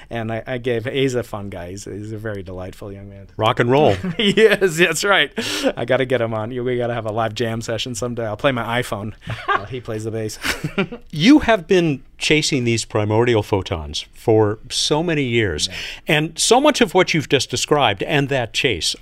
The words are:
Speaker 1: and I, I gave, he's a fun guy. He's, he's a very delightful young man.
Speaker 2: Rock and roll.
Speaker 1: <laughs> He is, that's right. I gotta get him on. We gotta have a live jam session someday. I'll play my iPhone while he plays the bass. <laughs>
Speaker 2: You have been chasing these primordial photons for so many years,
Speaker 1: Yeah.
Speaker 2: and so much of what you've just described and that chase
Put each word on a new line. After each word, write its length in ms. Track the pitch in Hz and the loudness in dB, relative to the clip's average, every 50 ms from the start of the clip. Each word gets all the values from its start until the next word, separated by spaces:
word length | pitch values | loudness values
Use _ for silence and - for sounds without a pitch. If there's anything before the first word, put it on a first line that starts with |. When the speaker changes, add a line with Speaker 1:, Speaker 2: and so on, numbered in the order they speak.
| - - | -14 -10
Speaker 1:
and 200 | 117 117 110 110 | -8 -6 -6 -6
I, 140 | 113 110 - | -6 -6 -6
I 120 | - 131 | -8 -8
gave, 260 | 123 117 127 120 113 107 | -6 -4 -4 -4 -2 -4
he's 320 | 131 113 139 135 135 123 | -4 -2 0 0 0 0
a 80 | 120 110 | -2 -4
fun 260 | - - 104 101 101 | -6 -8 -10 -10 -10
guy. 200 | 98 90 87 87 | -10 -10 -12 -12
He's, 160 | 95 101 - | -12 -12 -12
he's 260 | 101 101 101 104 107 | -12 -12 -12 -10 -10
a 60 | 113 | -10
very 260 | 104 107 110 104 98 92 | -10 -8 -8 -8 -10 -10
delightful 480 | 92 92 90 90 95 - - - 104 | -12 -12 -12 -12 -12 -14 -14 -16 -16
young 160 | 98 98 98 | -16 -16 -18
man. 220 | 101 98 98 98 - - | -18 -18 -20 -20 -14 -4
Speaker 2:
Rock 240 | - 107 113 123 - | 0 0 2 2 2
and 100 | 123 120 | 2 4
roll. 240 | 131 143 156 123 98 92 | 4 6 6 4 4 2
Speaker 1:
<laughs> 180 | - 185 165 | -2 -4 -2
He 140 | - 220 202 | 0 0 2
is, 460 | - 202 220 208 202 196 190 190 156 | 4 6 6 6 6 4 2 2 2
that's 280 | 160 180 170 165 - - | 2 2 2 2 0 2
right. 260 | 202 196 170 147 139 - - 240 - - - 277 262 - | 2 4 2 2 0 -2 -6 -6 -4 -4 -2 -2 -2 -2
I 80 | - 143 | -2 0
gotta 200 | - 131 127 135 | 0 0 0 2
get 140 | 123 131 117 | 0 0 0
him 140 | 113 113 117 | 0 -2 -2
on. 160 | 110 107 113 | -4 -4 -6
We 280 | 131 123 120 127 127 | -6 -4 -4 -2 -2
gotta 160 | 120 120 117 120 | -2 -2 -2 -4
have 120 | 120 107 | -4 -6
a 60 | 110 104 | -4 -2
live 200 | 117 113 113 107 | -2 -2 -2 -2
jam 280 | 104 120 113 113 117 | -2 -4 -2 -4 -4
session 340 | 113 - 113 107 - 127 123 | -6 -6 -6 -6 -6 -6 -6
someday. 300 | - 123 123 120 117 117 | -6 -6 -6 -4 -6 -6
I'll 100 | 107 104 | -6 -4
play 160 | - - 143 | -2 -2 -2
my 300 | 131 120 113 113 117 123 | 0 -2 -4 -2 -2 -4
iPhone 320 | 123 - 117 101 101 110 - - - - 113 - - | -2 -4 -6 -8 -8 -8 -10 -10 -10 -10 -10 -6 -4
while 200 | - 392 - 101 | -2 -2 -2 -4
he 140 | 101 131 123 | -8 -10 -10
plays 240 | 113 - 110 110 107 | -8 -8 -8 -6 -6
the 80 | 113 | -6
bass. 260 | 107 113 110 107 - - - | -6 -6 -6 -6 -8 -6 -6
<laughs> 680 | - - - - 151 - 196 180 - 240 233 - - | -6 -6 -6 -8 -6 -4 -4 -4 -4 -6 -14 -14 -10
Speaker 2:
You 280 | - 151 160 233 302 285 | -2 2 6 8 8 8
have 260 | - 240 226 208 160 | 6 4 2 2 2
been 380 | - 196 180 170 160 139 127 - - - | 2 4 4 4 2 0 -2 -6 -12 -10
chasing 460 | - - - 156 151 151 - 156 131 120 | -4 0 2 2 2 2 2 0 0 2
these 220 | 117 117 110 - | 2 0 0 0
primordial 580 | - - 110 104 104 107 110 123 123 120 107 101 | -2 -2 0 0 2 2 4 4 4 4 2 2
photons 600 | - 107 98 92 - 95 80 76 73 73 - - - - | 2 0 0 0 -2 -6 -6 -6 -6 -8 -10 -10 -12 -16
for 460 | - - - 110 107 107 101 110 - - 113 | -2 2 4 4 6 4 2 0 -4 -8 -8
so 340 | - - - - 156 151 170 | -4 -4 -2 0 0 0 0
many 200 | 175 160 147 139 | 0 -2 -2 0
years, 440 | 123 117 117 110 95 78 73 - | 0 2 2 2 0 0 -2 -4
Speaker 1:
Yeah. 80 | - - - - - - - - | -6 -6 -8 -12 -12 -12 -8 -2
Speaker 2:
and 320 | - 151 151 156 165 - - | 0 0 0 0 -2 -2 0
so 220 | - - 226 262 | 2 4 4 6
much 200 | 294 302 - - | 6 4 4 4
of 120 | 233 180 - | 2 2 4
what 200 | 185 180 - - | 2 2 2 2
you've 160 | 160 123 - | -2 0 2
just 200 | 147 127 - - | 2 0 0 0
described 540 | - 117 - - 151 147 135 110 101 - - | -4 -4 0 0 2 4 4 2 2 0 -2
and 260 | - 165 139 143 120 | 0 0 0 0 0
that 240 | 139 131 117 110 - | 0 -2 -2 -2 -2
chase 420 | - - 131 104 82 - - - - | 0 0 0 0 0 -2 -4 -4 -2